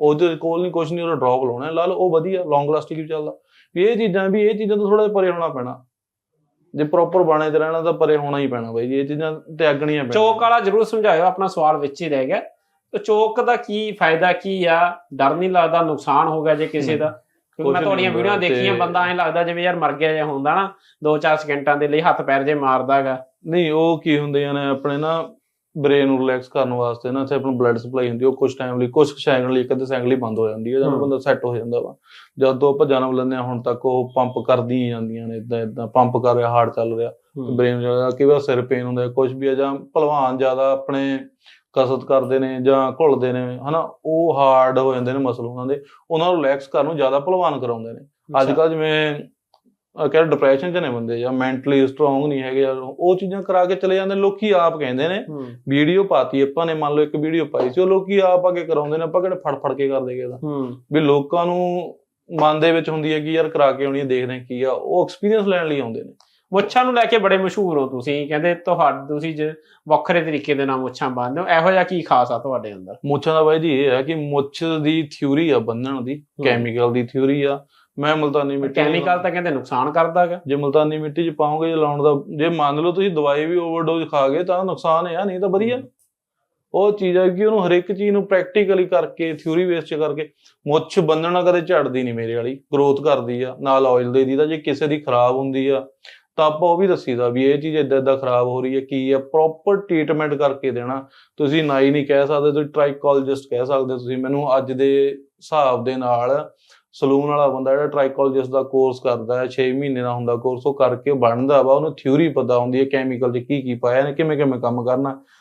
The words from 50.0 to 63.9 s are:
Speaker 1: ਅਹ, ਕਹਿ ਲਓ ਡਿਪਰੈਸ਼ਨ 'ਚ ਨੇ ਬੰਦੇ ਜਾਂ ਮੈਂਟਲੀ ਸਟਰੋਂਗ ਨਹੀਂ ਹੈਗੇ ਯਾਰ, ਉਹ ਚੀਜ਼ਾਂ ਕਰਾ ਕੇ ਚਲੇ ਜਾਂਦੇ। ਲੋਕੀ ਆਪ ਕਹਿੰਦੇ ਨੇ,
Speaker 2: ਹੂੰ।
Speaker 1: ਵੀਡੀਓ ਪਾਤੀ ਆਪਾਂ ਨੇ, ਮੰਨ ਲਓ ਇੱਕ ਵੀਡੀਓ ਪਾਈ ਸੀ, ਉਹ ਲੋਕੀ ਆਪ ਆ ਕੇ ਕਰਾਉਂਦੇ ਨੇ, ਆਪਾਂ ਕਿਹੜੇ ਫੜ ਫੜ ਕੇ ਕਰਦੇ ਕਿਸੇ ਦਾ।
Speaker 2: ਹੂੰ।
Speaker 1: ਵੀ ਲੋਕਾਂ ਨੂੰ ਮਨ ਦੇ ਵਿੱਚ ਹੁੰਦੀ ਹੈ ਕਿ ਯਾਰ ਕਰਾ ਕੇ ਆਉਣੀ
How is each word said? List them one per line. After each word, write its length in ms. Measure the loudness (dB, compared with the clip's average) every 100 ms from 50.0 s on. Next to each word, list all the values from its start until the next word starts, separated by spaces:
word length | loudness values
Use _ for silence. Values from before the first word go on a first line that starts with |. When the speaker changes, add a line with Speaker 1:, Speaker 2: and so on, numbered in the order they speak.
Speaker 1:
ਅਹ, 60 | 2
ਕਹਿ 140 | 4
ਲਓ 60 | 4
ਡਿਪਰੈਸ਼ਨ 440 | 4 4 2 0
'ਚ 40 | -2
ਨੇ 140 | -4
ਬੰਦੇ 280 | -4 -4 -4
ਜਾਂ 140 | -2
ਮੈਂਟਲੀ 540 | -2 -2 -2 0 2 2
ਸਟਰੋਂਗ 400 | 2 2 2 0
ਨਹੀਂ 160 | -2
ਹੈਗੇ 180 | -2 0
ਯਾਰ, 160 | 0 -2
ਉਹ 400 | -8 -2 0 2
ਚੀਜ਼ਾਂ 260 | -2 -6
ਕਰਾ 220 | 0 2
ਕੇ 100 | 2
ਚਲੇ 220 | 0 0 0
ਜਾਂਦੇ। 180 | 0
ਲੋਕੀ 360 | 0 0 0 2
ਆਪ 280 | 4 2 0
ਕਹਿੰਦੇ 300 | -4 -2 -2
ਨੇ, 160 | -2 -6
Speaker 2:
ਹੂੰ। 180 | -12 -12 -12 -2
Speaker 1:
ਵੀਡੀਓ 360 | 2 4 2
ਪਾਤੀ 360 | 2 2 2 0
ਆਪਾਂ 260 | 0 0 -2
ਨੇ, 80 |
ਮੰਨ 200 | -2 0
ਲਓ 80 | 0
ਇੱਕ 140 | 0 -2
ਵੀਡੀਓ 280 | -2 -2
ਪਾਈ 260 | -2 -2 -2
ਸੀ, 100 | 0
ਉਹ 60 | 2
ਲੋਕੀ 320 | 2 2 2
ਆਪ 280 | 4 4 2
ਆ 40 |
ਕੇ 140 | 0
ਕਰਾਉਂਦੇ 320 | -2 -2 0 -4
ਨੇ, 80 |
ਆਪਾਂ 160 | -2 -2
ਕਿਹੜੇ 160 | -2 -4
ਫੜ 200 | -6 -4
ਫੜ 180 | -4
ਕੇ 140 | -2 -2
ਕਰਦੇ 260 | -2 -4
ਕਿਸੇ 140 | -8 -8
ਦਾ। 100 | -8
Speaker 2:
ਹੂੰ। 340 | -8 -6 -6 -10 -4
Speaker 1:
ਵੀ 80 | 0
ਲੋਕਾਂ 460 | 2 2 2 -2 0
ਨੂੰ 480 | 0 -2 -4 -8 -14 _ _ -8 0
ਮਨ 200 | 2 4
ਦੇ 120 | 4
ਵਿੱਚ 180 | 2 0
ਹੁੰਦੀ 220 | -4 -2
ਹੈ 80 | -2
ਕਿ 120 | 0
ਯਾਰ 160 | 0 0
ਕਰਾ 240 | 4 2
ਕੇ 120 | 2
ਆਉਣੀ 160 | -2